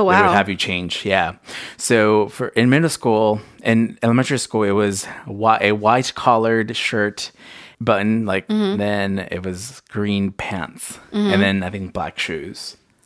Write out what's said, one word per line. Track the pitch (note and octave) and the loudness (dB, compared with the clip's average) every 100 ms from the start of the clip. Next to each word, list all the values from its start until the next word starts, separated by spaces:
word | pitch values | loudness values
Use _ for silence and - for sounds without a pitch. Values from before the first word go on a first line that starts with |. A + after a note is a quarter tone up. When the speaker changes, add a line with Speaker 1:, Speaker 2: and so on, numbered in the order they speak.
| G3 | 4
Speaker 1:
they | F#3 | 4
would | G3 | 4
Speaker 2:
wow. | |
Speaker 1:
have | E3+ G2 | 4 2
you | F#2 | -2
change. | - F2+ F2 - G#2 | -4 -4 -6 -6 0
Yeah. | F#2+ E2 F#2 - - - - | 0 0 -4 -14 -14 -14 -8
So | - A#2 G#2+ G#2+ G#2 | 2 4 4 4 0
for, | - B2 | -4 -4
in | - B2 | 2 4
middle | C#3 E3 | 4 2
school | - B2 A2 A2 G#2+ - - | 0 0 2 2 0 -4 -6
and | - A2+ A2+ - | 0 2 0 0
elementary | A#2 A#2+ B2+ C3+ | 2 2 2 -2
school, | - A2 | -2 0
it | G#2 | 0
was | G2+ G#2 G2 - - - | 2 0 -2 -8 -12 -12
whi-, | G2+ A2 A2 | 0 2 4
a | G2+ | 2
white | G#2+ G#2+ B2 C3 - | 2 4 2 0 -2
collared | - A#2 A2+ A2+ A2 A2+ | 2 4 4 0 0 -4
shirt | - A2+ G#2 - - - - - - - | -4 -2 -2 -4 -12 -14 -20 -20 -18 -4
button, | A#2 G2+ G#2 A2+ G#2+ | 0 2 2 0 0
like, | F#2+ - | -2 -2
Speaker 2:
Mm-hmm. | G#3+ G3+ C#3+ | -2 0 0
Speaker 1:
then | G2+ G#2 G2 G2 - | 0 0 -2 -4 -6
it | F2+ F#2+ | -6 -6
was | F2+ A#2 - - | -8 -10 -16 -12
green | A2 G#2 G2+ G2 | -6 -2 0 -2
pants, | G2 - G2 D#2 - - - - | -4 -8 -6 -8 -10 -14 -14 -8
Speaker 2:
Mm-hmm. | G#3 G#3 | -2 0
Speaker 1:
and | G3 | 2
then | G2 G2 | 2 0
I | F#2 | -4
think | G2 F#2 | -8 -8
black | F#2 D#2 - | -8 -8 -8
shoes. | - D#2+ D2+ - - - _ _ | -8 -8 -10 -14 -16 -18 _ _